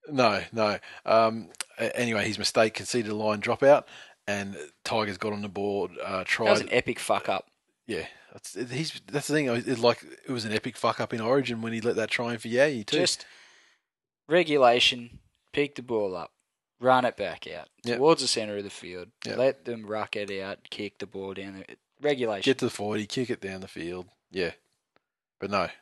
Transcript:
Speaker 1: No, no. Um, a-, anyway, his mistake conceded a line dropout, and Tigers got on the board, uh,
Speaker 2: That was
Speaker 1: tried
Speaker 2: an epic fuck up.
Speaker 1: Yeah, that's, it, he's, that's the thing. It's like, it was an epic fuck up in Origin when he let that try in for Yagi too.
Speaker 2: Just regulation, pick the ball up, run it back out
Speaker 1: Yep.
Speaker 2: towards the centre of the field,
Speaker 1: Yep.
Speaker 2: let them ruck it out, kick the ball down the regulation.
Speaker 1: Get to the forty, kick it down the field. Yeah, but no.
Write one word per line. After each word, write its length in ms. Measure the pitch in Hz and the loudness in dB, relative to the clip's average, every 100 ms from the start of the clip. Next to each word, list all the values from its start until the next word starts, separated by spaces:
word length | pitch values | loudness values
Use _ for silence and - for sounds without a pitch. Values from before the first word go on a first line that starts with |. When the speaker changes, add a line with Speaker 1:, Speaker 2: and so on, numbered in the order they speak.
| - | -2
Speaker 1:
No, 300 | 143 117 101 87 | 2 4 2 -2
no. 260 | 113 107 95 - - - | 0 0 0 -8 -10 4
Um, 420 | 110 113 113 101 - - - | 6 6 0 -12 -12 -12 -4
a-, 180 | 113 - | -4 0
anyway, 260 | 120 110 101 | 0 0 0
his 120 | 101 | -2
mistake 360 | 98 123 110 | 0 4 4
conceded 360 | - 98 123 107 | 2 -2 -2 -2
a 40 | |
line 260 | 107 110 107 | 0 0 0
dropout, 440 | 117 113 139 143 - - - _ - | 0 4 8 8 4 -20 -20 _ -6
and 300 | 101 98 87 73 _ | -4 -6 -10 -14 _
Tigers 340 | - 117 104 92 | -2 -2 -2 -2
got 140 | 107 | -4
on 100 | 104 | -4
the 60 | 104 | -6
board, 440 | 92 101 101 92 - | -4 -2 -2 -4 -6
uh, 60 | - | -6
Speaker 2:
That 80 | 95 | -4
was 100 | 92 | -2
Speaker 1:
tried 320 | - 110 104 | 0 4 4
Speaker 2:
an 80 | 95 | 2
epic 260 | 120 127 117 | 0 0 -6
fuck 300 | - 101 - | -2 0 0
up. 200 | 95 - _ _ _ - | -4 -6 _ _ _ -8
Speaker 1:
Yeah, 200 | 92 85 - - | -6 -6 -16 -20
that's, 220 | - - - | -20 -14 -10
it, 140 | 123 | -6
he's, 300 | 127 160 - - | -6 -6 -10 -6
that's 160 | 143 - | -6 0
the 60 | |
thing. 140 | 147 139 | 0 2
It's 320 | 120 117 123 | 0 -2 2
like, 240 | 120 113 78 - - | 2 2 -6 -16 -8
it 40 | |
was 120 | 123 | -6
an 80 | 110 | -2
epic 240 | 107 131 - | -2 -4 -2
fuck 240 | 117 - | 0 0
up 120 | 113 | -4
in 80 | 117 | -2
Origin 400 | 113 139 120 117 | 2 2 2 -4
when 100 | 113 | -4
he 80 | 113 | -2
let 160 | 113 110 | 0 0
that 140 | 110 | -2
try 220 | - 120 | -2 -4
in 60 | 113 | -4
for 100 | 117 | -2
Yagi 380 | 120 151 127 104 | 2 2 2 -2
too. 120 | 151 | 0
Speaker 2:
Just 280 | 180 - - - - _ _ _ _ _ _ _ - | 2 0 -8 -20 -20 _ _ _ _ _ _ _ 2
regulation, 920 | 170 156 147 123 120 - 123 117 - _ _ _ | 2 4 6 8 8 4 2 -12 -20 _ _ _
pick 220 | - 143 | -2 -2
the 80 | 143 | -4
ball 320 | 123 113 101 90 | -4 -2 0 -4
up, 140 | 78 _ _ _ _ _ | -10 _ _ _ _ _
run 240 | 123 127 | 4 6
it 120 | 123 - | 4 -2
back 300 | 95 80 - | -6 -6 -12
out 200 | 82 73 _ | -14 -14 _
Speaker 1:
Yep. 140 | 120 120 | -4 4
Speaker 2:
towards 240 | 147 165 | 6 6
the 60 | 127 | 2
centre 280 | 117 107 101 | -2 -2 -6
of 80 | |
the 60 | 101 | -8
field, 380 | - 85 90 92 _ 113 | -12 -14 -14 -14 _ -8
Speaker 1:
Yep. 100 | 104 | 2
Speaker 2:
let 260 | 135 135 | 2 2
them 220 | 123 117 104 | -8 -10 -6
ruck 280 | 107 101 107 | -6 -4 -6
it 140 | 101 98 | -6 -6
out, 300 | 95 98 - | -6 -10 -12
kick 280 | - 101 _ | -8 -8 _
the 60 | 98 | -12
ball 280 | 98 98 | -10 -10
down 300 | 95 98 95 - | -10 -12 -14 -16
the 100 | - _ _ | -20 _ _
regulation. 480 | 147 139 117 101 131 | -2 0 -2 0 2
Speaker 1:
Get 100 | 131 | 2
to 80 | 120 | 0
the 40 | |
forty, 360 | - 104 107 107 | -2 -4 -4 -4
kick 220 | - 123 | -4 -4
it 100 | 117 | -6
down 200 | 95 95 | -8 -10
the 80 | 95 | -12
field. 380 | - 85 92 90 _ _ | -10 -8 -8 -12 _ _
Yeah, 220 | 95 85 - _ _ _ _ _ _ _ _ | -4 -4 -4 _ _ _ _ _ _ _ _
but 100 | 98 | -2
no. 180 | 101 85 - | -2 -2 -6